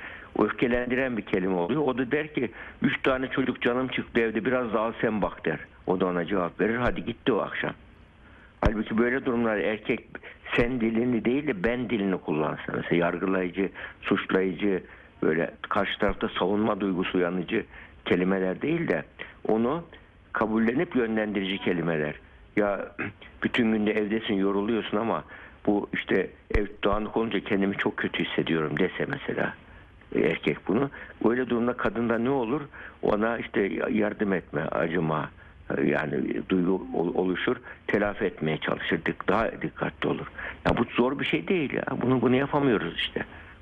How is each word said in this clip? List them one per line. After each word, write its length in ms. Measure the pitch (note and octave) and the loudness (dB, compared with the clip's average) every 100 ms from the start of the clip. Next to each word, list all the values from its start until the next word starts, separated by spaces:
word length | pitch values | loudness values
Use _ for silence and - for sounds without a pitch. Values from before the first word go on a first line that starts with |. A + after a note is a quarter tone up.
| - - - - | -14 -14 -6 2
öfkelendiren 800 | G#2+ - B2 B2 A#2+ B2 C3 A2+ | 2 2 2 2 0 0 0 -2
bir 40 | |
kelime 340 | - G2+ F#2+ F2+ | -2 0 2 2
oluyor. 260 | E2+ D3+ | 2 2
O 160 | C#3 B2+ | 0 0
da 140 | B2 | 0
der 220 | D3+ D3+ | -2 -2
ki, 180 | - A2 - - - | -4 -4 -6 -16 -2
"Üç 220 | C#3+ - | 0 2
tane 240 | C#3 C3 C3 | 0 0 0
çocuk 340 | - B2+ - | 0 -2 0
canım 260 | B2 B2 B2+ | 0 0 0
çıktı 340 | - - A#2+ | -4 -2 2
evde, 240 | A2+ G#2+ A#2 | 2 2 0
biraz 280 | B2+ A#2+ | 0 0
daha 200 | A2 A2+ - | 0 0 0
sen 200 | A#2+ G#2+ | 0 0
bak." 240 | F2+ - E2 | -2 -2 -4
der. 140 | D2+ - - - | -4 -8 -8 -2
O 120 | F#2 | 2
da 60 | F#2 | 2
ona 200 | F2+ E2 | 2 0
cevap 340 | G2 E2+ - | 0 0 0
verir. 160 | G#2 A#2 | 0 2
"Hadi 300 | A#2+ F2+ G#2+ | 0 -2 -6
gitti 280 | - - | -4 0
o 60 | G2+ | 0
akşam." 340 | D2 - - - - - - - - - - - | 0 -4 -6 -8 -16 -20 -20 -20 -20 -20 -20 0
Halbuki 360 | A#2 A2 A2 A2+ | 2 2 0 2
böyle 280 | A#2+ C3 C3 | 2 2 0
durumlarda 360 | A#2 A2+ G#2 | 2 2 2
erkek 460 | F2 G#2+ - A2+ - - - - - - | 0 -2 -2 -4 -6 -16 -18 -16 -2 0
sen 260 | A#2+ B2+ | 2 2
dilini 440 | A2+ A2+ B2 A2+ G#2+ | 2 2 2 2 2
değil 220 | C3+ D3 | 0 0
de 160 | G2+ | -2
ben 260 | G2+ B2 A#2 | -2 -2 -2
dilini 280 | G#2+ G2 F2 | 0 0 0
kullansa, 560 | - D2+ D2+ D2+ - | 0 0 0 -2 -6
mesela 320 | - - E2+ E2+ | -6 0 2 2
yargılayıcı, 640 | E2+ F#2+ F#2 F2+ F2 F#2 - - - | 0 0 0 -2 -2 -4 -4 -14 -10
suçlayıcı, 800 | - G2+ - F#2+ F#2+ E2 G2+ F#2 - - - - | -2 -2 2 2 2 0 0 0 -4 -16 -20 -2
böyle 280 | E2+ D#2+ - - - | 0 2 0 -4 -4
karşı 300 | G#2 G2 - | -2 -2 0
tarafta 300 | G2+ - E2+ - | 0 0 -4 0
savunma 400 | F2+ G#2 A2+ G2+ | 0 2 2 0
duygusu 380 | G2+ F2+ F#2 F2+ | 0 0 0 2
uyanıcı 480 | F2 F#2 E2 G#2+ - - - - - | 2 0 -2 -4 -4 -12 -20 -12 0
kelimeler 560 | F2+ F#2 F#2+ F#2 F2+ | 2 4 2 0 -2
değil 260 | C#3 E3 D3 | -2 -2 0
de 160 | E2 - - - - - | -2 -4 -14 -18 -8 0
onu 360 | A2 A#2+ E3 E3+ - - - - | 2 2 -2 -6 -18 -20 -20 -8
kabullenip 640 | - A2 A2 A2+ B2 F3 C3+ | -2 2 4 4 2 0 0
yönlendirici 640 | A2+ A2 G#2+ G#2 F#2+ G2 | 2 0 0 0 -2 -2
kelimeler. 580 | G#2+ F2 E2 D#2+ D2+ - - - - - | 0 0 0 0 -2 -6 -16 -20 -4 0
Ya 360 | G2+ F#2+ - - G#2 - | 2 0 -6 -8 -10 -10
<clears throat> 280 | - - | -20 -6
bütün 280 | - - A2 | -2 2 2
günde 200 | A2 G#2+ | 4 2
evdesin, 420 | G#2+ G#2 A2 A2 | 2 0 -2 0
yoruluyorsun 640 | G2 G2 G2+ G#2 A2 - G#2 | 2 2 2 0 0 0 -2
ama 260 | A2+ D#2+ - - - - - | 0 -2 -4 -16 -18 -4 2
bu 240 | G2+ - | 2 0
işte 360 | - - G#2 F2 - - G#2+ | -4 0 0 0 -6 0 0
ev 100 | G2+ - | 0 0
dağınık 340 | G2+ G#2 G#2 A2+ | 0 2 0 -2
olunca 220 | A2+ G2 | 0 -2
kendimi 380 | - G2 G2 - | 0 2 2 2
çok 200 | G#2 - | -2 -2
kötü 280 | F#2+ - D#2+ | -2 -2 -2
hissediyorum 540 | - D2+ E2 D2+ D2+ | -2 0 0 0 2
dese 260 | F2+ - D2+ | 0 0 -4
mesela, 460 | - - - - - - - - - - - | -4 -4 -2 -4 -6 -16 -20 -20 -20 -4 0
e, 40 | |
erkek 380 | A#1 E2 - - - | 2 2 -2 -2 0
bunu. 220 | G#2+ C#3+ - - - A2 | 0 0 -4 -16 0 2
Öyle 200 | B2 B2+ | 2 2
durumda 240 | A#2 A#2+ | 2 2
kadında 440 | A#2+ A2+ G#2 A#2 A2+ | 0 -2 0 0 2
ne 120 | A#2+ | 2
olur? 320 | C#3 A2 D3+ C#3+ - - - | 2 0 -2 -4 -14 -18 -4
Ona 360 | - G#2 A2+ A#2 | 0 2 2 0
işte 240 | - A2+ G2 - - | -2 0 0 0 0
yardım 420 | G#2+ G#2 - G#2 | 2 0 0 0
etme, 280 | F2 - D2+ | 0 -2 -4
acıma, 680 | D#2+ - E2 F2 D#2+ D#2 - - - - - - | -2 0 0 0 0 0 -2 -10 -20 -18 -6 0
e, 60 | |
yani 580 | D2 D2 D2+ C#2 - - - | 2 2 0 -2 -2 -4 0
duygu 380 | F#2 F2 F#2 - | 2 2 0 -2
ol-, 200 | E2 F2 - | -2 0 2
oluşur, 400 | F#2 F2 A#2 B2+ - - - | 0 0 -2 -2 -6 -10 -2
telafi 380 | G#2+ G#2 G2+ F#2+ | 0 0 0 -2
etmeye 320 | - D#2 D#2 | 0 -2 -2
çalışır, 420 | - D#2 - F2+ - | -2 -4 -2 -2 -2
dik-, 220 | - - | -2 0
daha 340 | G2+ A2 - | 2 0 -2
dikkatli 480 | D#2 - - - - | -8 -4 -6 -2 -2
olur. 180 | C#3+ - - - - - | -2 -6 -10 -12 -4 0
Ya 120 | A#2+ | 2
bu 80 | A#2 - | 2 2
zor 240 | B2 E3+ | 2 2
bir 60 | C3 | 0
şey 220 | D#3+ E3+ | -2 0
değil 260 | F#3 C#3 | 0 0
ya. 100 | G#1+ - - | -2 -2 0
Bunu, 200 | B2+ B2+ | 2 4
bunu 140 | B2 B2+ | 4 4
yapamıyoruz 600 | C#3 D3 C#3 F#2+ E2 - | 4 2 4 4 0 -4
işte. 280 | - - - - - - | -6 -6 -8 -10 -20 -8